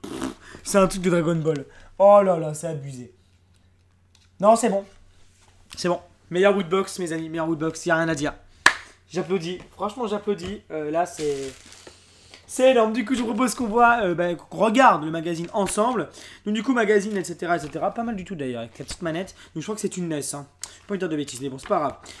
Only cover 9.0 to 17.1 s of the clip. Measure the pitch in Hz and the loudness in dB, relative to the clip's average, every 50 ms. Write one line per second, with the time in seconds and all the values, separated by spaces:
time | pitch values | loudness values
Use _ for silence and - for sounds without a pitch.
9 | _ _ - 175 175 156 185 196 160 170 185 180 - - - - 190 208 - 262 | _ _ -6 -6 -4 -2 -2 -4 -4 -6 -8 -10 -12 -16 -10 -8 -8 -8 -6 -6
10 | 247 208 208 202 208 214 202 165 165 185 202 214 - _ 160 156 151 151 151 165 | -6 -4 -4 -4 -4 -4 -4 -4 -6 -8 -10 -12 -12 _ -10 -8 -6 -2 -2 -2
11 | 175 175 - - 156 147 143 139 135 135 131 - - - - - - - - - | -2 -2 -4 -4 -4 -4 -4 -4 -6 -10 -12 -14 -20 -20 -20 -20 -20 -20 -20 -20
12 | _ _ _ _ _ - - - - - - - 254 262 262 240 220 220 220 240 | _ _ _ _ _ -20 -20 -20 -18 -10 0 4 6 6 6 6 4 2 2 -2
13 | 233 208 269 226 247 220 240 208 254 240 - - 254 220 202 233 240 233 240 240 | -2 -2 -2 -2 -2 -2 0 0 0 0 0 -2 -4 -2 4 4 6 6 6 4
14 | 214 180 175 160 175 175 175 - - - - 160 190 226 214 247 269 233 196 160 | 2 0 0 0 -2 -2 -4 -6 -8 -12 -4 0 0 2 4 6 6 6 6 4
15 | 147 160 160 165 156 170 170 160 170 170 - 214 196 180 - 208 214 240 254 214 | 2 -4 -6 -6 -4 -4 -6 -6 -6 -4 -2 -2 -2 0 0 0 0 2 0 -2
16 | 151 - - - - - - - _ 202 208 220 220 262 262 240 220 196 214 208 | -4 -6 -10 -16 -20 -20 -20 -10 _ -4 -4 -2 -2 0 0 2 2 4 4 4
17 | 190 214 | 2 0